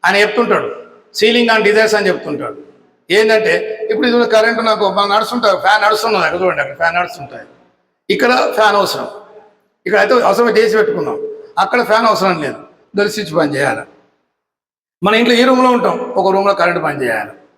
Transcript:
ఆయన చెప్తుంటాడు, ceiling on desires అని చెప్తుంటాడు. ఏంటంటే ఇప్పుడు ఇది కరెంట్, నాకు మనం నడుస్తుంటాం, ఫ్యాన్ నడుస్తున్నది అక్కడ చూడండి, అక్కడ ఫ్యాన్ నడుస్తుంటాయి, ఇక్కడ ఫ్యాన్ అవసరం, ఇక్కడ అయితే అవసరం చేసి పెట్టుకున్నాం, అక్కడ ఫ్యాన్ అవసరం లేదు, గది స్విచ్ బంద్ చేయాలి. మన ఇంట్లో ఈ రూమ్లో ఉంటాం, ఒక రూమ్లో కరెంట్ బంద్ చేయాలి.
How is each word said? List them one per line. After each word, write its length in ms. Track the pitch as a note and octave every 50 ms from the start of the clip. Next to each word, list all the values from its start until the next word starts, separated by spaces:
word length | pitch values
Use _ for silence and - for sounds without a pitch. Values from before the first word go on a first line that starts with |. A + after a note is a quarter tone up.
| -
ఆయన 100 | F3 G3+
చెప్తుంటాడు, 680 | G3+ G#3 G#3+ G#3+ - A#3+ G3 G3 D#3 - - - - - - - - _ _ _ - -
ceiling 320 | A3+ A#3 A#3+ A#3+ A#3 A3
on 120 | A3 G3+ G3+
desires 300 | G#3 G#3+ A3 G#3+ G#3+ G#3
అని 100 | G3+ F#3+
చెప్తుంటాడు. 480 | F3+ - - D#3+ D3 - C#3 A2+ G#2 - - - - _ _ _ _ _ _ _
ఏంటంటే 760 | E3+ G#3 A3 A3 A3+ A3 - - E3 - - - - - - -
ఇప్పుడు 160 | G#3+ - B3 B3
ఇది 220 | A#3 A#3+ A#3+ A3+
కరెంట్, 360 | A3+ A3 A3 A3 A#3 A3+ A3+
నాకు 240 | A3+ G#3+ G3 G#3 G3
మనం 200 | F#3 G3+ G3+ G3+
నడుస్తుంటాం, 480 | G3 G#3+ A3 G#3+ A#3+ B3 A3+ G#3 F#3 F3+
ఫ్యాన్ 260 | - F#3 G#3 G#3 G3+
నడుస్తున్నది 420 | G#3 A3 G#3+ G#3+ A#3 G#3+ F#3+ E3+
అక్కడ 160 | D#3 - F3
చూడండి, 200 | F#3 F#3 E3 -
అక్కడ 140 | C#3+ - -
ఫ్యాన్ 200 | - E3 E3 E3+
నడుస్తుంటాయి, 480 | F3 F3+ F3 - - C#3+ - - - - - - _ _ _ _ _ _ _ _ _ _ _
ఇక్కడ 420 | G3+ - C4 A#3+ B3 B3+ - - -
ఫ్యాన్ 200 | G#3 A3 G#3+ G3+
అవసరం, 320 | G3+ F#3+ F3 - - - - - - - - - - - _ _ _ _ _ _ _ _
ఇక్కడ 140 | F3+ G#3 G3+
అయితే 220 | G3+ G#3+ B3+ B3
అవసరం 360 | - F#3 G3 F#3+ A#3+ A#3+ G#3+ G#3+
చేసి 200 | A3+ G#3+ G#3+ A3
పెట్టుకున్నాం, 440 | G#3+ - - F3+ - - D3 C#3+ - - - - - - - -
అక్కడ 240 | F#3+ G3 - B3 A#3
ఫ్యాన్ 220 | - G#3+ A3 A#3
అవసరం 360 | A3+ G#3 - F#3 G3 F3+ D#3+
లేదు, 160 | D3+ C3+ A#2+ - - - _ _ _ _ _ G3
గది 80 | G3+ G#3
స్విచ్ 240 | G#3+ A3 G3+ E3 D#3
బంద్ 220 | E3+ D#3 D3 C#3+
చేయాలి. 260 | C3+ C#3 C3+ A#2 A2 A2+ - - _ _ _ _ _ _ _ _ _ _ _ _ _ _ _ _ _ _ _ _ _ -
మన 120 | G3 G#3+
ఇంట్లో 200 | A3+ A#3+ A#3+ A#3+
ఈ 80 | A#3 B3
రూమ్లో 280 | C4 C4 B3 B3 B3+
ఉంటాం, 400 | B3 A#3 - G3+ E3+ - - -
ఒక 220 | - G3 F#3+ G3 F#3+
రూమ్లో 200 | G3 G3 G3+ G3
కరెంట్ 260 | F#3+ E3+ F3 F3 F3+
బంద్ 240 | E3+ D#3 C#3 C#3 C3
చేయాలి. 280 | A#2+ A2+ G#2+ G#2 G2+ - - - _ _